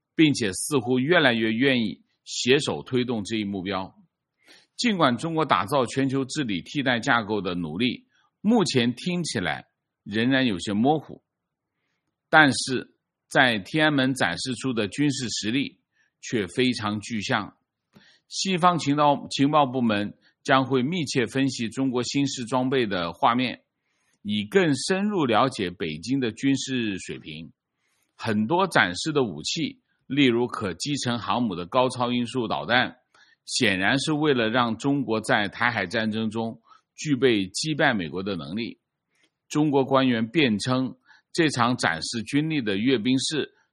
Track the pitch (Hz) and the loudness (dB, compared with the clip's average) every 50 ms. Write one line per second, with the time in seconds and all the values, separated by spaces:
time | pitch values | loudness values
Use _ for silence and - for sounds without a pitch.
0 | _ _ - - 160 151 135 - 117 98 92 - - - 151 131 117 120 131 127 | _ _ 2 4 4 4 4 2 0 -2 -2 -4 -4 -2 -2 0 0 2 0 0
1 | 127 151 180 175 151 127 117 113 110 110 110 113 135 139 131 123 110 98 - - | 2 4 4 4 6 4 4 4 0 0 0 2 2 2 2 2 0 -2 -4 -8
2 | _ _ _ _ - - - - - 123 131 151 - 127 87 71 - - 123 123 | _ _ _ _ -16 -12 -8 -4 2 4 4 4 4 0 -4 -4 -6 -4 -2 -2
3 | 123 120 123 110 95 87 113 110 104 98 101 95 87 98 95 92 95 95 - _ | -2 -2 -4 -6 -6 -6 -4 -4 -4 -4 -4 -6 -4 -4 -4 -6 -6 -8 -14 _
4 | - _ _ _ _ _ _ _ _ _ - - _ _ _ - - 240 208 170 | -20 _ _ _ _ _ _ _ _ _ -20 -20 _ _ _ -2 -2 0 2 4
5 | 160 131 120 110 - 165 165 156 156 - - 90 101 104 143 139 123 107 - 135 | 2 2 2 0 -4 -4 -2 0 2 2 2 2 2 0 0 0 0 0 0 -2
6 | 135 135 131 135 135 123 - 156 143 110 98 85 - - - 147 127 131 123 117 | -2 0 0 -2 -4 -4 -4 -4 -4 -2 -4 -6 -6 -6 -6 -4 0 0 0 0
7 | 107 143 123 120 107 95 110 104 90 95 90 90 85 78 76 95 123 123 92 - | 2 2 2 2 2 0 -4 -2 -2 -4 -4 -4 -4 -6 -4 -2 -2 -2 -2 -4
8 | _ _ _ _ _ _ _ _ - 208 240 233 180 - - 127 117 120 123 - | _ _ _ _ _ _ _ _ 0 2 4 4 4 4 2 2 2 2 0 -2
9 | - 180 175 180 165 - - 110 90 80 71 62 - _ _ _ _ _ _ _ | -4 -4 -4 -4 -4 -4 -4 -4 -2 -2 -4 -6 -8 _ _ _ _ _ _ _
10 | - - 101 110 117 127 135 131 131 120 98 85 - 113 101 104 117 139 160 147 | -12 -6 -2 0 2 2 2 2 2 0 0 -2 -4 -2 0 2 2 2 2 0
11 | - - 76 - _ _ _ _ _ _ _ _ _ _ _ _ _ _ _ _ | -2 -10 -20 -20 _ _ _ _ _ _ _ _ _ _ _ _ _ _ _ _
12 | _ _ _ _ _ - - 156 151 135 117 - - - 131 113 - _ _ _ | _ _ _ _ _ 4 6 6 6 6 4 0 -4 -4 -4 -6 -6 _ _ _
13 | _ _ _ _ _ - - 156 135 123 113 107 90 - - 156 156 156 151 139 | _ _ _ _ _ 0 4 4 4 4 4 0 -4 -4 0 2 2 2 2 2
14 | 131 131 135 131 127 87 85 85 - 131 123 - - 131 123 110 104 95 - - | 2 0 0 0 0 -2 -2 -4 -6 -6 -6 -6 -4 -4 -2 -2 -2 -2 -2 0
15 | 147 147 123 110 127 104 - - - 104 120 143 123 - _ _ _ _ _ _ | 0 0 0 -2 -6 -6 -6 -6 -4 -4 -2 -2 -4 -6 _ _ _ _ _ _
16 | _ _ _ _ - - 135 113 95 85 - - 131 127 117 - 113 107 104 104 | _ _ _ _ -10 -4 -2 -2 -2 -2 0 0 0 2 0 -2 -4 -4 -4 -4
17 | 101 - 117 104 95 - 127 110 95 - _ _ _ _ _ _ _ _ _ - | -6 -6 -8 -6 -4 -2 -2 -2 -2 -6 _ _ _ _ _ _ _ _ _ -20
18 | _ _ _ _ _ - - - - 196 185 170 175 180 175 156 - 139 143 147 | _ _ _ _ _ -12 -8 -6 -2 -2 0 4 4 4 4 4 0 0 2 2
19 | 147 147 143 - - 120 - - 135 143 156 151 143 127 123 131 120 113 107 101 | 4 2 2 0 -2 -6 0 0 2 4 4 4 2 2 2 0 2 2 2 0
20 | 104 98 - _ _ _ _ _ - - 135 135 131 123 135 131 123 147 180 185 | -2 -4 -8 _ _ _ _ _ 0 2 4 4 4 2 0 0 0 0 -2 -2
21 | 147 123 - 139 117 107 - 135 135 135 123 117 117 107 113 131 135 135 117 123 | -4 -2 0 -2 -2 0 0 0 0 0 -2 -2 -6 -6 -4 -2 -2 -2 0 -2
22 | 120 - - 139 139 135 - 135 120 110 135 127 131 131 139 131 120 104 98 90 | -2 -2 0 0 0 -2 -2 -6 -6 -4 -2 -2 0 0 2 0 0 0 0 -2
23 | 85 85 82 - 135 123 117 127 127 117 - - _ _ _ _ _ _ _ _ | -2 -4 -2 2 2 4 4 4 0 -2 -4 -10 _ _ _ _ _ _ _ _
24 | _ _ _ _ - 101 107 107 101 104 - 196 180 156 139 131 - - 190 190 | _ _ _ _ -6 -4 -2 -2 -2 2 2 4 4 4 2 0 0 -2 -2 0
25 | 202 214 208 180 147 123 107 104 127 135 127 - 98 90 90 - 98 80 78 80 | 0 0 0 0 0 2 4 4 2 2 0 -2 -4 -4 -4 -6 -6 -6 -6 -8
26 | 85 113 135 139 123 113 110 - - 139 135 131 - 135 131 123 113 107 98 90 | -6 -4 -2 -2 -2 -2 -4 -2 0 0 0 0 -2 -4 -4 -4 -4 -4 -4 -6
27 | - - 78 65 - 82 78 78 82 - _ _ _ _ _ _ _ _ _ _ | -8 -10 -12 -12 -12 -14 -14 -14 -14 -16 _ _ _ _ _ _ _ _ _ _
28 | _ _ _ - - 117 107 107 107 113 165 180 196 175 - 147 107 90 90 - | _ _ _ -8 -4 -2 0 0 0 2 2 0 0 2 2 2 2 2 0 -4
29 | - 160 147 143 131 104 78 76 78 - - 170 151 156 - _ _ _ _ _ | -4 -2 0 0 0 -2 -4 -8 -8 -6 -4 -4 -4 -6 -6 _ _ _ _ _
30 | _ - 131 143 139 127 113 117 123 117 - - 107 95 87 - - 143 147 127 | _ -4 2 4 4 4 4 2 0 -2 -4 -6 -6 -6 -6 -6 -6 -4 -4 -4
31 | - 127 120 117 - - 98 120 123 110 90 82 87 87 - 131 127 127 123 123 | -2 -4 -4 -4 -2 -2 -2 0 0 -2 -2 -4 -6 -2 0 2 2 0 0 -2
32 | 123 120 123 123 120 110 120 131 113 98 85 71 73 82 117 127 117 90 - _ | -2 -2 -2 -2 -4 -4 -4 -4 -4 -2 -4 -4 -2 2 2 2 2 0 -6 _
33 | _ _ _ - - _ _ _ _ - - - 127 101 95 92 95 104 127 139 | _ _ _ -20 -20 _ _ _ _ -6 -2 2 2 2 2 2 2 2 2 2
34 | - 160 156 147 151 151 135 123 113 110 113 127 120 117 110 110 - 143 143 143 | 0 -2 -2 0 2 2 2 2 2 2 2 2 2 0 -2 -2 0 0 0 0
35 | 127 107 110 110 101 - 131 110 101 95 - - 117 120 113 107 95 87 107 117 | 0 -2 -2 -2 0 0 0 0 0 -2 -2 -2 -2 0 0 0 -4 -2 -2 -2
36 | 110 110 107 110 113 110 104 113 113 113 113 - _ _ - _ _ _ _ - | -2 -2 -2 -2 -4 -4 -4 -4 -6 -6 -8 -12 _ _ -20 _ _ _ _ -8
37 | - 151 143 120 131 127 113 104 95 92 - - - 156 156 139 160 143 120 101 | -2 -2 0 4 4 4 4 4 0 -2 -4 -6 -4 -4 -2 0 2 2 2 0
38 | 85 78 - 90 98 104 98 85 71 71 90 113 117 87 - _ _ _ _ _ | -4 -4 -6 -6 -6 -4 -6 -6 -8 -8 -8 -8 -8 -8 -10 _ _ _ _ _
39 | _ _ _ _ _ _ _ _ _ - - 151 156 156 135 139 131 123 135 131 | _ _ _ _ _ _ _ _ _ -4 0 2 2 4 4 2 2 4 2 2
40 | 131 127 120 113 113 113 - 165 147 123 107 98 - 127 127 127 131 117 - _ | 4 4 2 0 0 0 2 2 2 4 2 0 0 0 0 0 -2 -4 -6 _
41 | _ _ - _ _ _ - - 165 147 123 123 117 120 127 - - 98 82 80 | _ _ -20 _ _ _ -2 0 0 2 2 2 2 2 2 0 0 -2 -2 -2
42 | 90 - - 117 101 - - 143 151 160 160 143 117 104 98 101 113 131 131 113 | -6 -6 -6 -8 -6 -2 -2 0 0 0 -2 -2 -2 -2 -2 0 2 2 2 2
43 | 104 127 131 131 127 - 156 139 98 - _ _ _ _ | 2 2 0 0 0 -2 -4 -4 -4 -6 _ _ _ _